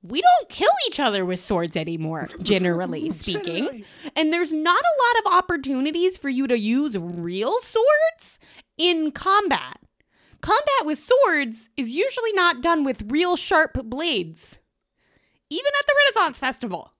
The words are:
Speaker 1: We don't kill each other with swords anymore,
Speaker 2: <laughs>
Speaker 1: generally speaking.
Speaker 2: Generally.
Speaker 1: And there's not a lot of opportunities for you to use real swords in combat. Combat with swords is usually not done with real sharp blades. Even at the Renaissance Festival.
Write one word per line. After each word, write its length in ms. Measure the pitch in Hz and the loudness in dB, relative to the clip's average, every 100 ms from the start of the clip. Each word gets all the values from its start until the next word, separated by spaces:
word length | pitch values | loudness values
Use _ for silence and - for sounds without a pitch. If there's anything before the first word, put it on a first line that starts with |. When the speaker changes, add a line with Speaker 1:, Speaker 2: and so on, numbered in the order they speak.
Speaker 1:
We 200 | 175 262 | -4 2
don't 260 | 698 719 494 | 4 4 2
kill 220 | - 415 784 539 | 0 2 2 0
each 120 | 302 | 0
other 240 | 262 202 180 | 0 0 -2
with 140 | 180 | -4
swords 360 | - 185 170 165 | -2 -2 -2 -4
anymore, 520 | 160 165 160 160 - | -6 -4 -4 -6 -8
Speaker 2:
<laughs> 80 | - | -8
Speaker 1:
generally 680 | 180 196 180 170 180 160 - | 0 2 2 0 -2 -4 -6
speaking. 540 | - - 285 370 170 | -6 -4 -4 -4 -4
Speaker 2:
Generally. 200 | 294 247 202 - 302 - | -4 -6 -16 -16 -8 -2
Speaker 1:
And 160 | 311 | 0
there's 200 | 339 330 | 0 0
not 280 | 311 311 359 | 0 2 4
a 380 | 659 605 480 466 | 2 2 4 2
lot 80 | 427 | 2
of 120 | 359 | 2
opportunities 800 | 370 349 269 262 277 320 370 370 | 2 -4 -2 -2 0 0 0 0
for 120 | 277 | -4
you 180 | 254 269 | -2 0
to 100 | 240 | 0
use 380 | 214 247 294 202 | 2 0 0 -4
real 640 | 170 175 170 185 226 453 | -6 -6 -6 -4 -2 -2
swords 760 | - 440 494 605 640 659 - - _ - _ - | -2 2 4 4 2 0 -10 -10 _ -20 _ 0
in 320 | 339 339 311 | 2 2 -2
combat. 680 | - 370 392 403 170 131 - _ _ _ _ _ _ | -2 2 2 2 -2 -4 -16 _ _ _ _ _ _
Combat 440 | - 440 587 539 403 | 0 2 4 2 0
with 120 | 302 | -4
swords 720 | - 508 523 311 262 220 - - | -2 2 4 2 -2 -6 -12 -8
is 140 | 233 | -6
usually 380 | 269 508 508 453 | -2 -2 -2 -2
not 300 | 403 349 247 | 2 0 2
done 200 | 330 330 | 0 2
with 260 | 269 247 208 | 0 -2 -2
real 260 | 285 359 359 | 0 0 0
sharp 380 | - 349 320 - | 2 2 2 -2
blades. 760 | 220 254 339 240 165 160 - - _ _ _ _ _ _ _ _ _ | -8 -6 -2 -2 -4 -8 -10 -10 _ _ _ _ _ _ _ _ _
Even 200 | 311 554 571 | -2 0 0
at 60 | 571 | 2
the 80 | 571 571 | 4 4
Renaissance 320 | 453 349 240 | 4 0 0
Festival. 540 | 269 254 233 175 - _ | -6 -4 -8 -8 -12 _